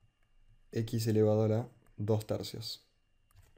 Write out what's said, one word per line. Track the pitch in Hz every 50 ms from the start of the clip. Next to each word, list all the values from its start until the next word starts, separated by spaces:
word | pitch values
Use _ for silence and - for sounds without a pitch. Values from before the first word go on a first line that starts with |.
| _ _ _ _ _ _ _ _ _ - - _ _ _ -
x | 117 113 113 123 117 110
elevado | 113 107 107 107 107 107 107 110
a | 110
la | 107 110 123 - - _ _ - - -
dos | 110 107 110 107 110
tercios. | - 104 101 - - - 110 113 - - - _ _ _ _ _ _ _ _ _ _ _ - - - _